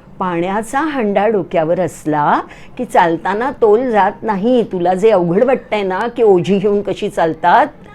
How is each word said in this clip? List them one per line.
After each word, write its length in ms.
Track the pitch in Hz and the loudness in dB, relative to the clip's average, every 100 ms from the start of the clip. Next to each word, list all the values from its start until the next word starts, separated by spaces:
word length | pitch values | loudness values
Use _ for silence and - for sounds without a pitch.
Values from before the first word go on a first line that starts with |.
| - - | -18 -8
"पाण्याचा 600 | 185 170 180 202 220 269 | -6 -4 -4 -4 -4 -4
हंडा 480 | 311 277 214 196 208 | -4 -2 -2 0 0
डोक्यावर 520 | 214 165 175 156 170 | 0 -2 -2 0 0
असला 640 | 170 - 156 151 147 247 - - - - | -2 -4 -4 0 2 0 -2 -14 -16 -10
की 80 | 247 | -2
चालताना 640 | 233 175 165 185 202 240 233 | 2 2 0 -4 -4 -4 0
तोल 280 | 226 214 262 | 2 2 2
जात 320 | 214 190 202 | 0 0 -2
नाही, 400 | 220 196 220 254 | -4 -2 0 0
तुला 300 | 214 185 170 | 0 -2 -2
जे 160 | 185 220 | 2 2
अवघड 340 | 196 175 180 | 2 2 2
वाटतंय 380 | 254 254 - 214 | 2 0 -2 -4
ना 180 | 196 185 | -4 -4
की 240 | 233 240 | -4 2
ओझी 340 | 220 180 160 196 | 4 4 2 0
घेऊन 240 | 202 202 | 0 -2
कशी 280 | 202 175 180 | -2 -6 -6
चालतात, 580 | - 165 156 175 214 294 - - | -2 -2 0 2 4 2 -4 -20